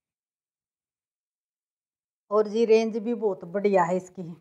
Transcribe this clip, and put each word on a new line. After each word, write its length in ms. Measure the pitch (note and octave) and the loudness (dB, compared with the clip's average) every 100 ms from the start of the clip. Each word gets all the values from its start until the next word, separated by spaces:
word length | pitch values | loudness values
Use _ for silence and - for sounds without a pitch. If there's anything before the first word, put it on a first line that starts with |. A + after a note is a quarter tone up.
| _ _ _ _ _ _ _ _ _ _ _ _ _ _ _ _ _ _ _ _ _ _ _ | _ _ _ _ _ _ _ _ _ _ _ _ _ _ _ _ _ _ _ _ _ _ _
और 180 | G#3 G#3 | 0 0
जी 160 | G#3 | 0
रेंज 320 | A3+ A3 A3+ A3 | 4 4 2 -4
भी 160 | G#3+ | -6
बहुत 300 | A#3 G#3+ F#3 F3 | -2 -2 -4 -6
बढ़िया 380 | F#3+ G3+ F#3+ | -2 2 2
है 120 | E3 F#3 | 2 0
इसकी, 260 | F3+ - E3+ E3+ | -6 -14 -14 -14